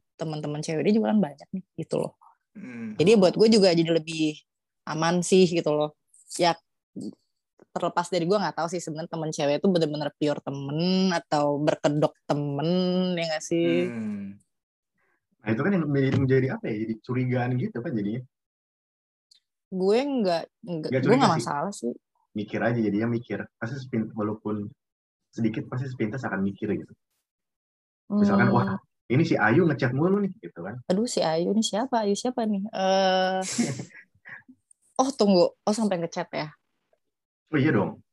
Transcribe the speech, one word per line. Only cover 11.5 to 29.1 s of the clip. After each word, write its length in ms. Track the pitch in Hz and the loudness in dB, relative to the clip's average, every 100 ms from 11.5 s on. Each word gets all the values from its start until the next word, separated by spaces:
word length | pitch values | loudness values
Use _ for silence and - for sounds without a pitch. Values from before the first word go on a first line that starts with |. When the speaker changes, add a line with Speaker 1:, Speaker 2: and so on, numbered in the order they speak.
| 143 | 0
Speaker 1:
berkedok 560 | 151 151 151 151 156 - | 0 0 0 2 0 -2
temen, 460 | - 143 147 143 160 180 180 180 185 | -4 -4 -2 -2 0 0 0 0 0
ya 120 | 175 165 | -2 -4
nggak 180 | 156 | -6
sih? 240 | - 170 170 170 | -2 0 2 2
Speaker 2:
Hmm. 540 | 175 117 107 101 98 101 _ _ _ _ _ _ _ _ _ _ | 0 -4 -6 -8 -10 -14 _ _ _ _ _ _ _ _ _ _
Speaker 3:
Nah, 80 | 107 | -4
itu 120 | 113 | -2
kan 120 | 156 | 0
yang 120 | 190 | 0
menjadi, 340 | 147 139 131 117 | 0 2 2 2
menjadi 280 | 131 131 131 | 2 2 2
apa 120 | 233 170 | -2 -6
ya? 100 | 107 | -4
Jadi 160 | 110 110 | -6 -6
curigaan 500 | - 127 127 123 123 127 | -6 -4 -2 -2 -2 -2
gitu 220 | 208 117 | -4 -6
kan 100 | 160 | -6
jadinya. 320 | 113 101 120 127 _ _ _ _ _ _ _ _ _ _ _ _ _ _ | -4 -4 -6 -10 _ _ _ _ _ _ _ _ _ _ _ _ _ _
Speaker 1:
Gue 280 | 185 190 226 | -2 2 2
nggak, 440 | 285 262 190 165 - _ | 2 0 0 -2 -4 _
nggak, 300 | - 165 - | -10 -8 -4
Speaker 3:
Nggak 100 | 131 | 0
Speaker 1:
gue 140 | 151 254 | 4 4
nggak 80 | |
Speaker 3:
curiga 0 | |
sih. 100 | 226 160 | 4 2
Speaker 1:
masalah 320 | - 143 180 | -2 -4 -4
sih. 200 | - 233 - _ _ _ | -6 -8 -8 _ _ _
Speaker 3:
Mikir 280 | 107 104 104 | -8 -6 -2
aja 160 | 107 120 | 0 0
jadinya 320 | 107 101 117 | 0 0 0
mikir. 300 | 117 - 98 107 | -2 -4 -8 -8
Pasti 240 | _ 113 127 | _ -8 -8
sepin-, 320 | - 113 107 | -6 -4 -4
walaupun 540 | 110 107 107 107 104 104 - _ _ _ _ _ | -4 -4 -4 -6 -6 -8 -14 _ _ _ _ _
sedikit 360 | - 113 - | -4 -2 -2
pasti 220 | 127 127 135 | -6 -8 -8
sepintas 320 | - 110 135 | -4 -4 -4
akan 200 | 113 95 | -6 -4
mikir 260 | 98 98 104 85 | -4 -4 -4 -4
gitu. 140 | - - _ _ _ _ _ _ _ _ _ _ - | -6 -18 _ _ _ _ _ _ _ _ _ _ -4
Misalkan, 400 | 208 202 196 - | 2 4 4 4
Speaker 1:
Hmm. 60 | - | 4
Speaker 3:
"Wah, 120 | 98 - - _ | 2 -4 -10 _
ini 140 | - | 0